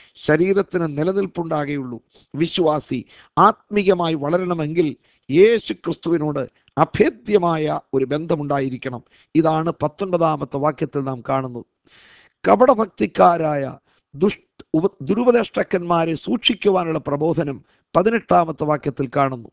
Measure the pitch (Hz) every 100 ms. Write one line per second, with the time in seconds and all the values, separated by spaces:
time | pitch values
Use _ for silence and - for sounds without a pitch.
0 | _ - - 156 185 196 185 180 165 143
1 | 165 196 190 175 165 156 143 143 127 117
2 | - _ _ 135 165 - 156 151 - 131
3 | - - _ - 196 - - 208 190 180
4 | 170 160 143 175 180 170 151 170 156 -
5 | _ _ - 143 214 233 - 202 - 165
6 | 170 165 151 143 127 _ _ - 160 -
7 | 226 226 208 202 175 160 151 156 - 135
8 | 131 147 165 165 143 139 135 123 131 123
9 | - _ _ 160 160 156 165 - 151 -
10 | 196 175 165 151 143 139 151 135 151 147
11 | 135 131 113 135 131 120 - _ _ _
12 | - _ _ _ 185 196 254 220 220 -
13 | 208 - 185 170 156 147 135 127 _ _
14 | _ 139 196 - _ - - 156 190 -
15 | 135 202 247 240 208 - - 185 175 170
16 | 165 160 - 233 - 208 202 185 165 160
17 | 143 143 160 156 147 131 - _ _ 165
18 | 190 226 - 180 160 147 151 147 147 139
19 | 135 143 139 127 110